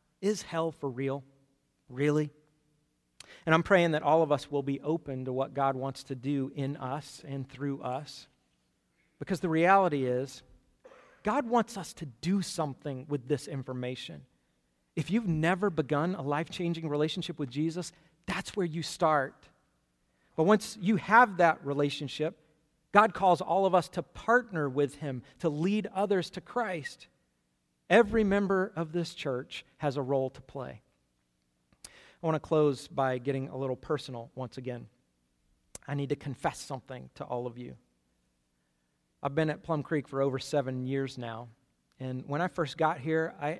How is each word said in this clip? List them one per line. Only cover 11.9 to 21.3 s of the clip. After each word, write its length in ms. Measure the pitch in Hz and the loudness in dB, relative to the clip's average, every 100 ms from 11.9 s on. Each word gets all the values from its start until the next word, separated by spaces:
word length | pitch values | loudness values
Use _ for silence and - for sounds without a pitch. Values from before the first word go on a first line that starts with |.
to 120 | - 147 | -12 -14
do 360 | - 170 196 | -6 0 0
something 640 | - - 147 131 147 127 147 | 0 -2 -4 -4 -8 -8 -4
with 200 | 143 123 | -6 0
this 200 | 143 - | -2 -2
information. 800 | 139 131 127 127 127 - 151 135 _ _ _ _ _ _ - | -8 -6 -6 -6 -6 -10 -16 -20 _ _ _ _ _ _ -8
If 140 | - | 0
you've 180 | 220 208 | 0 2
never 420 | 156 160 180 202 | 2 2 2 0
begun 460 | 156 135 147 175 185 | 0 0 0 0 -2
a 60 | |
life-changing 680 | 139 147 165 - 170 165 160 | -2 -2 -2 -4 -2 -2 -2
relationship 520 | 147 151 185 - 151 | 0 0 0 -6 -6
with 100 | 135 | -6
Jesus, 420 | 135 160 170 170 - _ _ - | -2 -2 -4 -8 -14 _ _ -6
that's 300 | 180 - 208 | -6 -4 -4
where 100 | 175 | -2
you 180 | 160 | -4
start. 640 | - - 160 147 135 - - _ _ _ _ _ _ _ _ - | -6 2 4 4 2 -6 -20 _ _ _ _ _ _ _ _ 2
But 80 | |
once 340 | 165 208 - - | 4 4 2 -2
you 160 | 180 202 | 0 2
have 400 | - 220 240 | 6 8 8